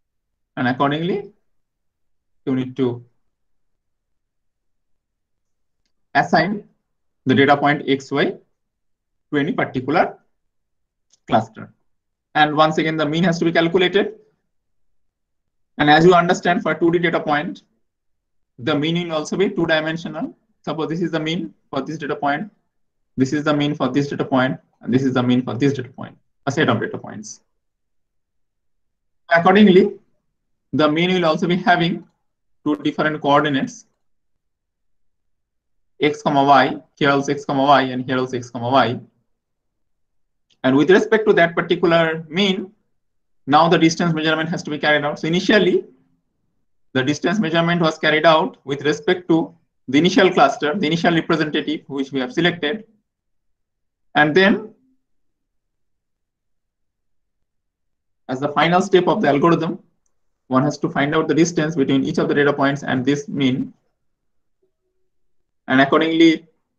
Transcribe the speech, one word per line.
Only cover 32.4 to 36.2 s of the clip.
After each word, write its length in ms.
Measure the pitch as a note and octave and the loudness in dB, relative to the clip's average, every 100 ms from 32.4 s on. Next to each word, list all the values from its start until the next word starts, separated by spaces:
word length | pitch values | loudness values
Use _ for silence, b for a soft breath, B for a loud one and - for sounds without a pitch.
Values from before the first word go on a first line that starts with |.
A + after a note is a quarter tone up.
| _ _ | _ _
two 120 | D3+ D3 | -6 -4
different 420 | D3 D3 D#3 D3+ | -4 -4 -4 -2
coordinates, 680 | D3+ D3 D3+ C3+ - - _ _ _ _ _ _ _ _ _ _ _ _ _ _ _ _ _ _ _ _ _ - | 2 2 2 -2 -4 -10 _ _ _ _ _ _ _ _ _ _ _ _ _ _ _ _ _ _ _ _ _ -4
x 220 | D3 D3 | -2 -2